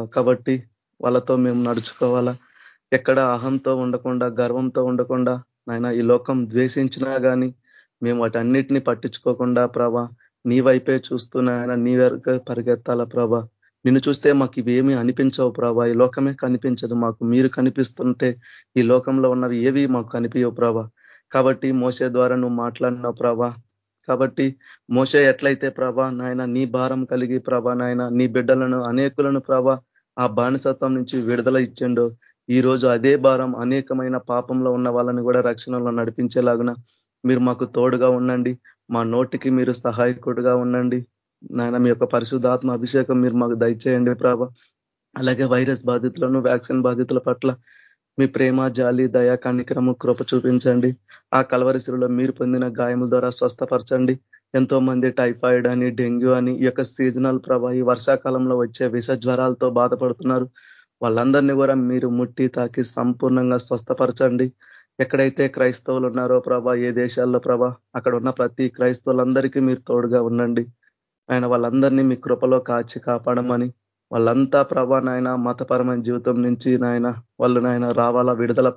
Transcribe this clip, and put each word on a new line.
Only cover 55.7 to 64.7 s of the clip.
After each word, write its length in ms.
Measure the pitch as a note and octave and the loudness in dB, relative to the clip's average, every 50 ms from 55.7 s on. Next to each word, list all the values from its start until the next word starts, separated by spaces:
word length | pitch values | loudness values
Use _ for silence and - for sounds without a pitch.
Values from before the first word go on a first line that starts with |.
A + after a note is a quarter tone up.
| B2 | 0
అని, 160 | B2 B2 B2 A#2 B2 | 0 0 -2 -2 -2
డెంగ్యూ 320 | B2 A#2+ A#2+ A#2+ B2+ B2+ B2+ B2+ | -2 -2 0 0 2 2 2 2
అని, 140 | B2 B2+ B2+ - | 2 0 0 0
ఈ 40 | B2+ B2+ | 0 0
యొక్క 140 | B2 - B2+ - - | 0 0 -4 -4 -2
సీజనల్ 480 | - C3 B2+ A#2 B2+ C3 C3 C3 B2+ - | -2 0 0 0 0 0 0 0 -2 -2
ప్రభా, 240 | C#3 B2+ B2 B2 B2 B2 B2+ | -2 0 0 0 0 -2 0
ఈ 40 | B2 B2 | 2 2
వర్షాకాలంలో 680 | B2 A2+ - C#3+ C3+ C3 - C3+ C3 C3 B2+ B2+ B2+ B2 A#2+ | 0 2 0 0 0 0 0 -2 -2 0 0 0 0 0 0
వచ్చే 240 | A2 A2+ - C3 A#2+ A2+ | -2 -2 -2 -2 -2 -2
విష 160 | B2 A2+ - C3 A#2 A#2 | -2 -2 -2 -4 -2 -2
జ్వరాలతో 440 | B2+ B2+ B2+ C3 B2+ B2 - C3 B2+ | -2 0 0 0 0 0 0 -2 0
బాధపడుతున్నారు. 800 | A#2+ A#2+ B2 A#2+ B2+ B2 C3 B2 A#2+ - - B2+ C3 B2+ B2+ B2+ _ _ - - - - _ _ _ _ | 2 2 2 2 0 0 -2 -2 -2 -2 -2 0 0 0 -2 -4 _ _ -20 -20 -20 -20 _ _ _ _
వాళ్ళందరినీ 520 | A#2+ A#2 A2 A#2 B2 C3+ C3+ C#3+ C#3 C#3 C#3 | -2 0 0 2 2 2 4 4 4 2 2
కూడా 220 | C3+ C#3 C3+ C3+ C3 B2 B2 | 2 2 2 2 0 0 0
మీరు 180 | B2+ B2+ C3 B2 A#2+ A#2+ | 0 0 -2 0 0 -2
ముట్టి 280 | B2 A#2+ B2 - C3 | -2 -4 -2 -2 -2
తాకి 360 | B2 - C3+ A#2+ A2+ A#2 C3 B2 | -2 -2 -4 -4 -4 -4 -4 -4
సంపూర్ణంగా 720 | - - A#2+ A#2+ B2 B2 B2 C3+ C3 B2+ B2+ B2+ B2+ B2 A#2+ - | -2 -2 -2 -2 -2 -2 0 0 0 2 2 2 0 0 -2 -2
స్వస్థపరచండి. 800 | - B2+ A#2 - - B2+ - C3 B2 A#2+ - C3+ B2+ B2 A#2+ B2+ B2+ - _ _ - | -4 -6 -6 -4 -4 -2 0 0 -2 0 0 0 2 2 0 -2 -2 -4 _ _ -20